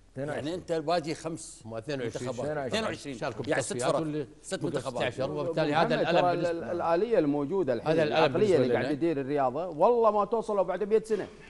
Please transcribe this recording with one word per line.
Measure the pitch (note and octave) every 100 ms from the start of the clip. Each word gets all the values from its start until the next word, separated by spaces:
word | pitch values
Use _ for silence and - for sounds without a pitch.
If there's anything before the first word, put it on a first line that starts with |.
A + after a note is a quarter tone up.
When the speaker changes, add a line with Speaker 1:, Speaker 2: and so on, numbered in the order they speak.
| _
Speaker 1:
اثنين | - C#3+
وعشرين. | B2+ C#3
Speaker 2:
يعني | F3+
أنت | -
باقي | E3 D3+ F3 D#3
خمس | D3 D#3+ E3 - - A2
Speaker 3:
هم |
اثنين | A2+ A2 C#3
وعشرين. | A#2+ - B2
Speaker 2:
منتخبات. | A#2+ C#3
Speaker 1:
اثنين | D3+
وعشرين. | C3+
Speaker 2:
اثنين | G#3
وعشرين. | A3 - C#3+ B2
Speaker 3:
شاركوا | D3 A2 C3+
Speaker 2:
يعني | D#3
ست | A#3+
Speaker 3:
بالتصفيات | F#3+ B2+
Speaker 2:
فرق. | C#3+
Speaker 3:
واللي | D#3 D3+ C3+ -
Speaker 2:
ست | - F#3+
Speaker 3:
بقوا | C#3
Speaker 2:
منتخبات. | C#3 B2+ A#2+ C3
Speaker 3:
ستة | A#2+
عشر، | C3+
وبالتالي | D3+ D3 D#3+ D3+
هذا | D3 A3 A#3+
Speaker 4:
محمد، | D#3+
Speaker 3:
الألم | E3+
Speaker 4:
ترى | F3
Speaker 3:
بالنسبة | F3 F3
Speaker 4:
ال-، | E3+
ال-، |
Speaker 3:
لنا. | -
Speaker 4:
الآلية | F3 E3 E3+ A3+ A3
الموجودة | D3+ C#3+ C#3 G3 D3
الحين | A#2+ D3+
Speaker 3:
هذا | E3
الألم | D3+ D3
Speaker 4:
العقلية | D#3+ D3+ G#3
اللي | E3
Speaker 3:
بالنسبة | C3
Speaker 4:
قاعد | B2+ C3
Speaker 3:
لنا. |
Speaker 4:
يدير | D3 E3 C#3+
الرياضة، | C3 D3 C3 B2+ F3+
والله | D3+ G3 A#3+ A3+
ما | G#3 G3
توصل | A3+ A3 G#3
لو |
بعد | F3+ F#3
مية | G3+ A3
سنة. | A3 G#3 C3+ - -